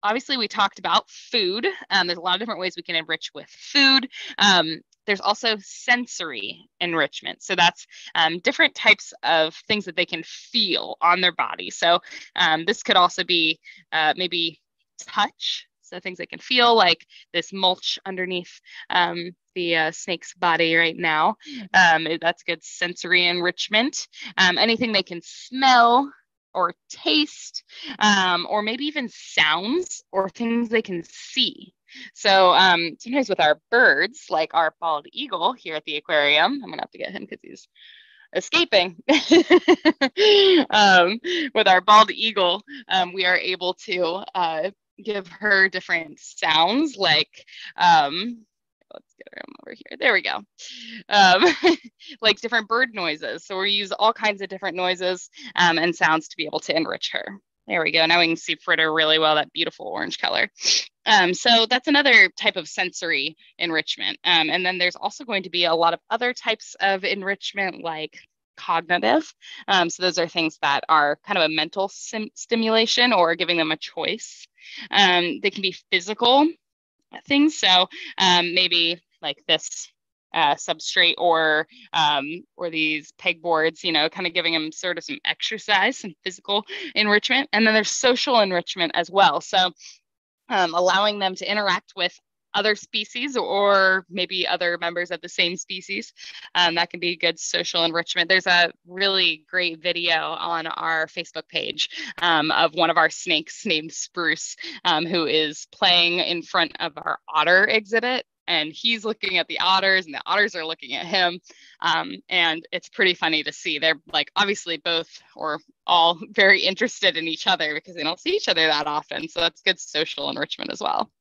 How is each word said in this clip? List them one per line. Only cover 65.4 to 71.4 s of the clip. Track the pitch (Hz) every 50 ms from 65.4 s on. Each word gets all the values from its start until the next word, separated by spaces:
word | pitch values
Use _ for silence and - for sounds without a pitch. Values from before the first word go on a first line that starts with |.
| 180
to | 185
be | 175 175 175
a | 170 165
lot | 165 170 170 165
of | - _ _
other | 214 226 247 247 254
types | - - 247 220 214 - - - -
of | - 196 196 190 185
enrichment, | 190 - 202 190 190 196 190 - - - 202 196 185 - - -
like | 170 160 156 156 151 _ - - _ _ _ _ _ _
cognitive. | - - - 175 165 170 160 175 180 190 214 247 320 320 - - _ - - - - - -
Um, | - 185 175 170
so | - - 180
those | 185 156 180
are | 165 165
things | - 180 165 156 - _ -
that | 147 139 135 - -
are | 156 156 147 147 147 _ _
kind | - 202
of | 190